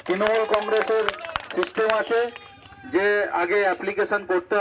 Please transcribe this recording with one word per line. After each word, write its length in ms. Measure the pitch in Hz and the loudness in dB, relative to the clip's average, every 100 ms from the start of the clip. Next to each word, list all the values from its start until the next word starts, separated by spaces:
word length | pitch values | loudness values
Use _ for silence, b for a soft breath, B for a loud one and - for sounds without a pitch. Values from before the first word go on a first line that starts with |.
| - | -2
তৃণমূল 380 | 190 214 220 214 | 0 2 2 2
কংগ্রেসের 500 | 208 208 214 214 220 214 - - - - 180 | 2 2 0 2 0 0 -6 -10 -10 -6 -4
সিস্টেম 340 | 180 - 220 214 | -4 0 2 2
আছে 200 | 202 226 240 - - - - - - | 2 0 0 -6 -18 -20 -20 -18 -2
যে 120 | 170 208 208 196 170 | 0 2 2 0 -2
আগে 160 | 175 208 196 | 0 2 2
অ্যাপ্লিকেশন 560 | 180 196 202 190 202 185 | 0 -4 -2 0 -2 0
করতে 240 | 180 175 208 | -2 2 2